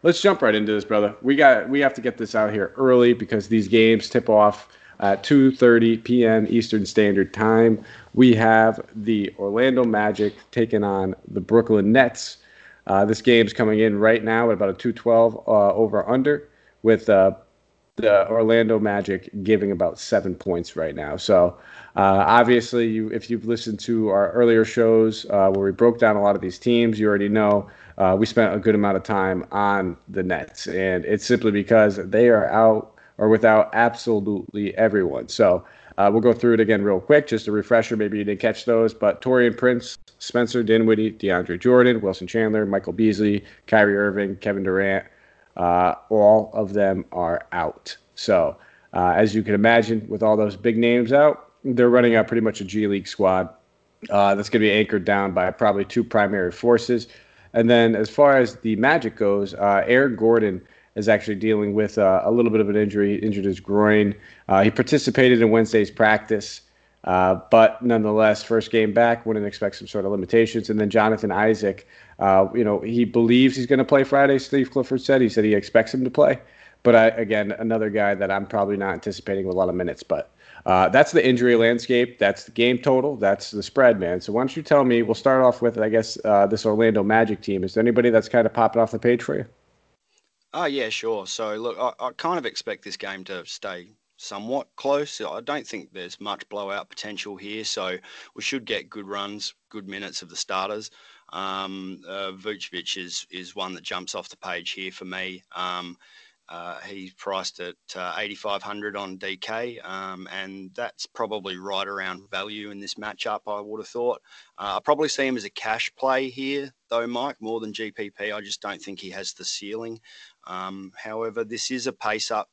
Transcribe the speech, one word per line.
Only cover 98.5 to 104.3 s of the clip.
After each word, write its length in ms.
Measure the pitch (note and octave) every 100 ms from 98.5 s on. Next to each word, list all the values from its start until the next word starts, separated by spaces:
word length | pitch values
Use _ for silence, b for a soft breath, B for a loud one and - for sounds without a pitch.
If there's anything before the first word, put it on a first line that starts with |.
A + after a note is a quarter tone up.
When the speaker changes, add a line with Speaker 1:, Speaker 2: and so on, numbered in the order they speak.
| C3+
Speaker 2:
get 260 | A2 G#2 -
good 160 | A2 G2
runs, 480 | G2+ G2+ G#2 G2 _ _
good 200 | G#2+ F#2+
minutes 320 | G2 G2 -
of 80 | E2+
the 80 | D#2+
starters. 520 | - F#2+ F#2+ G#2+ G#2+ b b b b
Um, 680 | F2+ G2 F#2+ F#2+ F#2+ F#2+ F2+ E2+
uh, 240 | F#2+ G2
Vucevic 640 | F#2+ G#2 G#2 - F2+ E2+ -
is, 280 | F2 F2 -
is 260 | F2+ F2+ G2
one 180 | F#2
that 100 | F2+
jumps 320 | D#2+ F2+ F2+ G2+
off 140 |
the 80 | F2